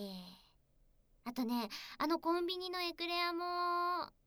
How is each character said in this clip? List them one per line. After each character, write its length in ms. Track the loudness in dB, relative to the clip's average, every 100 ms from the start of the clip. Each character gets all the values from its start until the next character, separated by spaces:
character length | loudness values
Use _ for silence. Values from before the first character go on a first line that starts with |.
| -8 -10 -14 -18 -20 _ _ _ -20 _ _ -14
あ 80 | -6
と 120 | -2
ね、 240 | 0 0 -2 -6 -10 -2
あ 80 | 2
の 140 | 2
コ 180 | 4 2
ン 80 | 2
ビ 100 | -2
ニ 120 | -4
の 100 | -2
エ 120 | -2
ク 120 | -2 0
レ 160 | 2
ア 100 | 2
も。 800 | 0 0 2 2 4 2 2 -2 -8